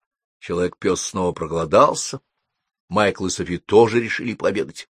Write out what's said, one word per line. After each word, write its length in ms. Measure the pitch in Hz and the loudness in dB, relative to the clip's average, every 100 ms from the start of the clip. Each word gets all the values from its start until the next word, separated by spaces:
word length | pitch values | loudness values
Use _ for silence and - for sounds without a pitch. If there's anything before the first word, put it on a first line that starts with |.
| _ _ _ _ | _ _ _ _
Человек-пес 640 | - 87 90 - 101 87 | -8 -4 -4 -2 -2 -2
снова 300 | - 98 90 | -4 -2 -2
проголодался. 880 | 80 80 82 80 95 147 156 - - _ _ _ _ _ _ _ | -2 -4 -4 2 6 6 2 -8 -12 _ _ _ _ _ _ _
Майкл 380 | 95 101 - 95 | 0 0 0 -6
и 40 | |
Софи 280 | - 90 85 | -6 -6 -8
тоже 420 | - 104 113 120 | 2 6 6 2
решили 340 | 113 - 120 | -2 -4 -8
пообедать. 540 | 107 - 101 71 - - | -4 -4 -2 -6 -10 -20